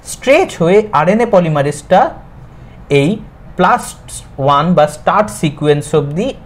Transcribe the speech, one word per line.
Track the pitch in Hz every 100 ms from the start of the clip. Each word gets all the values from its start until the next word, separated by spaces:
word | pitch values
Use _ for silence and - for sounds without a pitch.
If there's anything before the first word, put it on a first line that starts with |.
| -
stretch | - - 294 381 -
হয়ে | 165 202 214 147
আরএনএ | 160 220 233 202
পলিমারেজটা | 165 151 139 147 - 185 247 - - - - - - - - 143
এই | 143 214 - - - -
প্লাস | 180 220 - - - - - -
ওয়ান | 139 143 160 170
বা | 151 -
start | - 180 214 -
sequence | 156 139 151 147 - 156
অবধি | 143 151 254 262